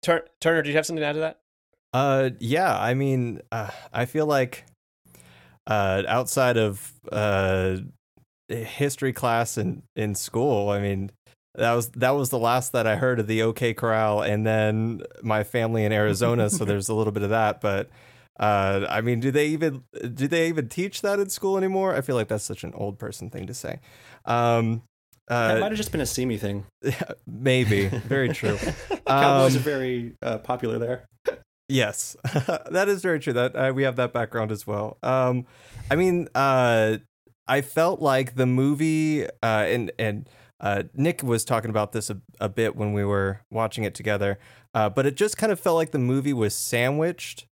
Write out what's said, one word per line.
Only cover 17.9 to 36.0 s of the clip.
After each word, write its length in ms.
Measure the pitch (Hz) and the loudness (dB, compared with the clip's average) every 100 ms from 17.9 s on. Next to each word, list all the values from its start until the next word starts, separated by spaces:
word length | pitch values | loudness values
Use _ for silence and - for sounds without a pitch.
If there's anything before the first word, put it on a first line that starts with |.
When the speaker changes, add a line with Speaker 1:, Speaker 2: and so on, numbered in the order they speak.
| - - - _ _ | -14 -20 -20 _ _
Speaker 2:
uh, 480 | 107 104 98 98 98 | 2 2 2 0 0
I 120 | 87 | -2
mean, 180 | 117 120 | 0 0
do 120 | 131 | 0
they 160 | 139 151 | 2 0
even, 340 | 156 160 139 - - 120 | 0 -2 -4 -12 -10 -10
do 140 | 131 139 | -4 0
they 200 | 170 165 | 2 0
even 200 | 160 117 | 0 -4
teach 340 | - 190 - | -4 -6 -4
that 160 | 208 202 | -2 -2
in 100 | 196 | -2
school 260 | - 190 190 | -2 -2 0
anymore? 380 | 190 190 190 175 | 0 0 0 -2
I 60 | |
feel 120 | 131 | 0
like 140 | 127 107 | -2 0
that's 160 | 107 | -4
such 200 | - 104 | -4 -10
an 80 | - | -10
old 240 | - 104 101 | -8 -8 -6
person 300 | - - 90 | -12 -10 -12
thing 180 | - 92 | -10 -10
to 60 | |
say. 260 | 123 - - - - - - | -10 -10 -10 -14 -20 -20 -18
Um, 580 | - 120 120 117 113 113 - _ _ _ _ | -2 2 4 4 2 0 -6 _ _ _ _
Speaker 4:
That 280 | 120 113 110 | 0 2 2
Speaker 2:
uh, 40 | |
Speaker 4:
might 120 | 202 | 0
have 40 | 214 | -2
just 140 | 208 | -4
been 100 | 160 | -2
a 60 | 131 | -2
Simi 300 | - 127 110 | -2 -2 -2
thing. 280 | 101 101 98 | -4 -4 -8
Speaker 2:
<laughs> 80 | _ | _
Yeah, 300 | 135 127 - - - | -4 -4 -6 -10 -14
maybe. 640 | 107 131 127 113 101 98 | -4 2 2 4 2 2
Very 400 | 120 110 - 127 | -2 -2 0 0
true. 280 | 160 - 101 | 0 -2 -2
Speaker 4:
<laughs> 500 | - - - 381 - | -4 -6 -8 -8 2
Cowboys 500 | 135 143 139 131 131 | 4 6 6 6 4
Speaker 2:
Um, 0 | |
Speaker 4:
are 80 | |
very, 500 | 135 139 131 123 117 - | 0 -2 -2 -4 -6 -8
uh, 160 | - 110 | -6 -6
popular 400 | - 123 117 117 | -4 -4 -2 -2
there. 280 | 117 123 - _ - - _ _ _ | -4 -6 -10 _ -6 -6 _ _ _
Speaker 2:
Yes, 480 | 131 104 - - - | 0 0 -2 -10 -6
<laughs> 40 | 131 156 131 160 - | -2 -2 0 -4 -2
that 180 | 175 202 | 0 2
is 140 | 202 | 2
very 180 | 185 160 | 0 0
true. 140 | 139 | 0
That, 200 | 120 127 | 0 0
uh, 180 | 127 131 | 0 0
we 80 | 135 | 2
have 140 | 135 123 | 0 0
that 180 | 123 | -2
background 360 | 120 113 117 110 | 0 -2 -2 -2
as 140 | 107 - | -4 -4
well. 300 | 104 107 - | -4 -4 -6
Um, 420 | 123 131 127 123 120 - - - - | 0 2 2 0 -4 -18 -20 -16 -2
I 60 | |
mean, 320 | 147 | 0